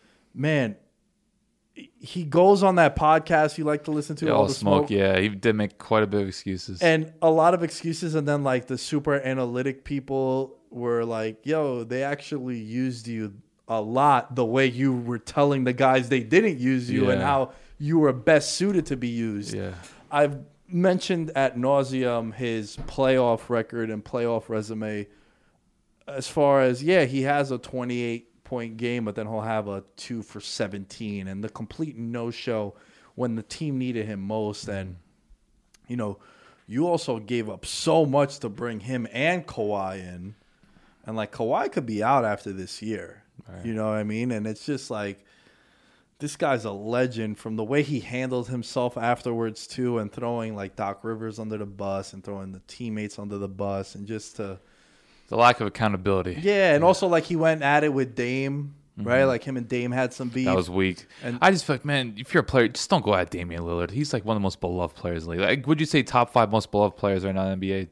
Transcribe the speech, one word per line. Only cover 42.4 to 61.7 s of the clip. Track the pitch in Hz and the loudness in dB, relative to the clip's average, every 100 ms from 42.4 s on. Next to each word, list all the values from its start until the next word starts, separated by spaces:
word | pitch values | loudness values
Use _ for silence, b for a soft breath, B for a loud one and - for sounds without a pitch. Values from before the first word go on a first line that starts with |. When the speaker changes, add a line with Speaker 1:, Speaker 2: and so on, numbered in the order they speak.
| - | -6
Speaker 1:
this | 95 92 - | -10 -10 -10
year. | 107 104 87 98 _ - - | -8 -8 -10 -18 _ -20 -20
Speaker 2:
Right. | 92 113 | -12 -6
Speaker 1:
You | |
know | 110 107 | -4 -2
what | 107 | -2
I | |
mean? | 107 110 123 | -2 -4 -2
And | 113 107 | -4 -6
it's | 107 - | -6 -6
just, | 135 - | -6 -6
like, | 110 101 98 b b b b b b b b b _ | -6 -6 -10 b b b b b b b b b _
this | 147 - | -10 -2
guy's | 160 127 107 | 0 0 -2
a | |
legend | 101 107 123 127 113 110 107 | -8 -4 0 0 -2 -6 -8
from | 113 110 | -8 -6
the | |
way | 110 143 | 0 0
he | 135 139 | 0 -4
handled | - 127 131 127 113 | -6 -6 -4 -4 -4
himself | 123 113 - 123 123 | -8 -6 -2 -2 -2
afterwards, | 117 120 127 117 113 107 - | -2 0 -2 -2 -4 -6 -10
too, | - 123 117 | -4 -2 -2
and | 104 | -4
throwing, | - 120 120 113 107 | -6 -6 -4 -6 -8
like, | 98 - | -8 -6
Doc | 101 98 | -6 -6
Rivers | 113 110 113 107 | -8 -8 -8 -8
under | 110 107 | -8 -8
the | 101 | -8
bus | 98 101 98 98 | -6 -4 -4 -6
and | 98 | -12
throwing | 92 101 95 | -12 -10 -12
the | 92 - | -14 -18
teammates | - 120 107 104 - | -12 -8 -6 -6 -8
under | 104 101 | -8 -6
the | 98 | -6
bus | 95 101 98 95 101 | -4 -4 -4 -6 -12
and | 101 | -10
just | 110 - - | -10 -10 -10
to | 98 95 b b b b b b - | -10 -10 b b b b b b -4
Speaker 2:
The | 107 | 6
lack | 120 120 | 6 6
of | 104 | 0
accountability. | - 110 98 95 95 90 90 | 0 0 0 2 0 0 -2
Speaker 1:
Yeah, | 185 202 185 147 | 2 4 6 6
and | |
Speaker 2:
Yeah. | 170 | 6
Speaker 1:
also, | 185 190 | 6 4
like, | 170 | 2
he | 156 170 | 2 2
went | 160 160 | 2 4
at | 139 147 151 | 4 4 4
it | |
with | 135 127 110 | 2 -2 -2
Dame, | 120 131 135 143 143 - _ - | -2 -2 -2 -4 -8 -12 _ -8
right? | 107 127 | 2 4
Speaker 2:
Mm-hmm. | 135 | 4
Speaker 1:
Like, | 120 - | 2 -2
him | 131 | -6
and | 117 | -2
Dame | 123 123 | -2 0
had | 123 127 | 0 -2
some | - 127 | -2 -6
beef. | 123 127 | 0 2
Speaker 2:
That | 92 | 2
was | 87 | 2
weak. | 92 95 87 - B | 2 0 0 -10 B
Speaker 1:
And | 127 123 | -10 2
Speaker 2:
I | 180 | 4
just | 190 | 4
feel | - | 2